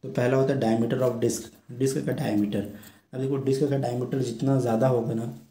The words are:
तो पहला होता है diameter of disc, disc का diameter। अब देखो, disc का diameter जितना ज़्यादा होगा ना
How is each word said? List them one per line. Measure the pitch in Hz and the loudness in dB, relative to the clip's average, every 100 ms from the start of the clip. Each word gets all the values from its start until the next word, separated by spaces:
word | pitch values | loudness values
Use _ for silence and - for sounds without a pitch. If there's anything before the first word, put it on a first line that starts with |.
तो | 131 | -6
पहला | - 123 135 | 0 2 2
होता | 135 | 2
है | 135 | 2
diameter | 113 117 117 127 | 2 2 2 2
of | 127 117 | 0 2
disc, | 120 113 - - _ | 0 -2 -8 -18 _
disc | 123 135 143 - | -2 -2 0 -4
का | |
diameter। | - 117 107 104 101 - - - - _ | -2 0 0 0 -2 -6 -10 -20 -20 _
अब | 131 | -6
देखो, | 135 139 | -2 -2
disc | 135 135 | 0 2
का | 147 139 | 2 0
diameter | 123 123 123 135 | -2 -4 -2 -2
जितना | 120 - 135 135 | -2 -2 2 2
ज़्यादा | 120 113 131 | 2 2 4
होगा | 123 113 | 2 0
ना | 113 120 - - | -4 -4 -10 -18